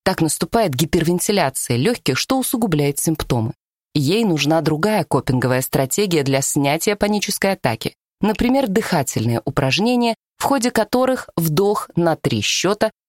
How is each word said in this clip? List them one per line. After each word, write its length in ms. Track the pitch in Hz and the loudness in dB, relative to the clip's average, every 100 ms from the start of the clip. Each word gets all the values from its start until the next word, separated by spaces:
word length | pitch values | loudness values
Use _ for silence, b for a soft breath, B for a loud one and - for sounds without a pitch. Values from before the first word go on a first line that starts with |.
Так 160 | - 190 | -2 0
наступает 540 | 160 - 175 233 202 | 0 0 -2 2 2
гипервентиляция 1000 | 127 156 180 156 180 - 202 147 - - 120 | 0 0 0 2 0 0 0 0 -2 -2 0
лёгких, 400 | 165 247 - 131 | 0 0 -2 -2
что 220 | - 262 | 0 0
усугубляет 600 | 247 240 226 156 143 143 | 0 -2 0 0 0 0
симптомы. 560 | - 156 - 123 110 - _ _ _ | -2 -2 -2 -2 -2 -6 _ _ _
Ей 300 | 151 139 208 | -2 0 2
нужна 360 | 226 156 139 160 | 2 0 2 2
другая 440 | 156 151 196 214 | 2 0 0 0
копинговая 580 | 156 135 - 127 127 127 | 0 -2 0 0 2 0
стратегия 600 | 127 165 135 - 208 165 | 0 -2 -2 0 0 0
для 200 | 135 135 | 0 0
снятия 540 | 135 151 143 156 214 208 | 0 0 0 0 -2 0
панической 560 | 208 208 196 - 196 | 0 -2 -4 -2 -2
атаки. 420 | 190 127 113 - - _ - | -2 -2 -4 -6 -10 _ -4
Например, 480 | 202 214 240 269 269 | -2 0 2 2 2
дыхательные 720 | 196 - 170 135 - 113 117 | 0 0 -2 -2 -2 0 -2
упражнения, 720 | - 131 131 131 220 247 240 220 _ - | -2 -2 0 2 2 2 0 -2 _ -6
в 80 | |
ходе 260 | - 277 240 | 0 0 0
которых 580 | 233 208 247 262 254 - - | 0 0 2 0 0 -4 -4
вдох 520 | 165 151 202 214 - - | -2 2 2 0 -4 0
на 200 | 170 151 | 0 0
три 240 | 143 117 | -2 -2
счёта 500 | - - 175 202 220 - | -2 -2 0 0 -2 -4